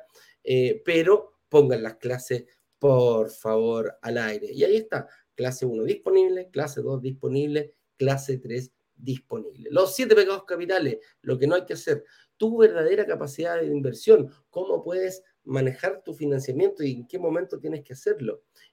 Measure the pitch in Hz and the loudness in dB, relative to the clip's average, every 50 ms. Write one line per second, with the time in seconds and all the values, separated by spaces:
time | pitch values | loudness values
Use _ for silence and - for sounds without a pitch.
0 | - _ _ _ _ _ _ _ - - 127 127 127 123 139 139 - - 170 165 | -8 _ _ _ _ _ _ _ -4 0 2 2 2 2 0 -2 -2 0 2 2
1 | 160 170 202 208 - - _ _ _ - - 151 139 127 127 113 110 110 - _ | 4 6 4 4 4 -2 _ _ _ 2 6 6 6 6 4 -2 -2 -8 -10 _
2 | - 123 123 123 - - 131 120 123 _ _ _ _ _ _ - - 143 131 127 | -6 -6 -6 -6 -6 -6 -6 -6 -6 _ _ _ _ _ _ 0 2 4 6 6
3 | 123 123 117 110 110 110 - - - 110 110 110 113 113 113 113 113 104 - _ | 6 4 4 2 0 -2 -4 -8 -4 -2 0 0 0 0 -2 -2 -4 -6 -8 _
4 | - 117 117 117 113 110 107 107 - 104 - 135 135 180 202 220 220 - - 135 | -8 -6 -4 -4 -4 -4 -6 -6 -8 -8 -2 0 2 2 2 2 0 -2 -6 -8
5 | - - - _ _ _ _ - 120 127 131 - 135 127 117 110 110 139 202 - | -8 -10 -18 _ _ _ _ -6 -4 -4 -4 -4 -4 -4 -4 -2 -2 -2 -4 -4
6 | - 185 185 190 190 185 185 185 185 185 - 135 147 147 139 - - 127 135 135 | -2 2 2 4 4 2 0 -4 -6 -8 -6 -6 -6 -6 -6 -8 -6 -6 -6 -6
7 | 127 131 131 135 - 127 127 139 143 147 147 151 147 147 _ _ _ _ _ - | -6 -8 -8 -6 -6 -4 -2 -2 -2 0 -2 -2 -4 -6 _ _ _ _ _ -2
8 | 135 135 135 135 135 - 131 131 - 107 117 127 127 - _ _ _ _ _ _ | 0 0 0 0 -2 -6 -6 -6 -6 -8 -8 -8 -10 -10 _ _ _ _ _ _
9 | 120 123 131 131 _ - - - - - - - 110 - - 175 190 185 - - | -8 -8 -8 -8 _ -12 -12 -10 -10 -12 -14 -16 -10 -4 2 2 2 2 2 0
10 | 262 220 214 220 196 190 196 190 190 - 180 170 175 170 190 185 160 131 113 - | 4 6 6 6 6 4 2 -4 -6 -8 -8 -6 -4 -2 -2 0 0 -2 -4 -6
11 | - _ _ _ - 123 131 127 131 147 170 180 175 - 170 139 - - 151 - | -12 _ _ _ -4 -4 -2 0 0 2 0 0 -2 -4 -10 -8 -4 -4 -4 -4
12 | - _ _ _ _ _ _ - 220 220 226 226 226 208 170 170 156 - 190 202 | -4 _ _ _ _ _ _ -2 -2 0 4 6 6 6 6 4 0 2 2 0
13 | 208 - 170 - 151 139 135 - 160 170 170 170 160 151 147 143 139 131 123 - | 0 -2 -4 -6 -6 -8 -8 -6 -6 -4 -2 -2 -2 -2 -2 -2 -2 -4 -6 -2
14 | - - 220 - 135 135 - _ _ _ - 175 185 196 175 170 - 165 180 185 | 4 6 6 6 6 2 -8 _ _ _ -10 -8 -4 -4 -4 -4 -4 -4 -4 -4
15 | 185 185 185 - _ _ _ _ _ - 131 135 135 131 127 - - - - - | -4 -4 -6 -10 _ _ _ _ _ -6 -2 -2 -2 -2 -4 -4 -6 -6 -6 -6
16 | - - 160 - 151 143 139 135 135 - 123 143 185 202 196 - 151 139 127 120 | -12 -14 -10 -6 -4 -2 -2 -2 -2 -4 -2 0 0 0 0 0 -4 -6 -6 -6
17 | 120 - - 185 175 165 156 170 185 190 - - - 156 160 147 - - 127 - | -10 -12 -10 -6 -4 -2 -2 -2 -4 -6 -10 -10 -8 -8 -10 -10 -12 -14 -14 -6
18 | - 208 208 214 131 107 104 - _ _ _ _ _ _ | -4 -4 -4 -2 -4 -8 -8 -10 _ _ _ _ _ _